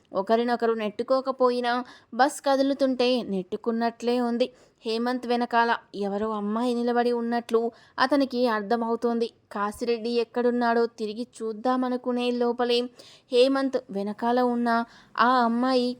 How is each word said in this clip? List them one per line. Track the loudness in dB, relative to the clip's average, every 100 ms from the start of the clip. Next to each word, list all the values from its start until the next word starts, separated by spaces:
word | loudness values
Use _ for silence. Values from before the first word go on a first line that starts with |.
| _
ఒకరినొకరు | -6 0 2 2 0 0
నెట్టుకోకపోయినా | 0 -4 -6 0 0 0 0 2 2 0 -2 -4 -16 _
బస్ | 2 2 2
కదులుతుంటే | 0 2 2 2 0 2 2 0
నెట్టుకున్నట్లే | 0 -4 -4 -6 -4 -2 -2 -2 -2 0
ఉంది. | 0 0 -2 -4 _ _
హేమంత్ | -6 -2 -2 -4 -2
వెనకాల | -2 2 2 2 0 -6
ఎవరో | -6 -4 -2 -4
అమ్మాయి | -4 -4 -2 -2
నిలబడి | -2 0 0 0
ఉన్నట్లు | -2 -2 -4 0 0 0 -6 -16 0
అతనికి | 2 4 2 2 0
అర్థమవుతోంది. | 0 0 -2 0 -2 -2 -2 -4 -8 _
కాశిరెడ్డి | -6 -6 -4 -4 -2 -2
ఎక్కడున్నాడో | -2 -2 0 0 2 2 2 0
తిరిగి | -2 -8 -6 -10
చూద్దామనుకునే | -8 -8 -4 -2 0 0 -2 -4 -2 -2
లోపలే | 0 -2 0 0 0 -2 -10 -20 -20 _
హేమంత్ | 4 4 4 0 -2 -6
వెనకాల | -6 -6 -2 0 2
ఉన్న | 2 0 0 0 -2 -10 -12 0
ఆ | 4 4
అమ్మాయి | 2 2 2 2 0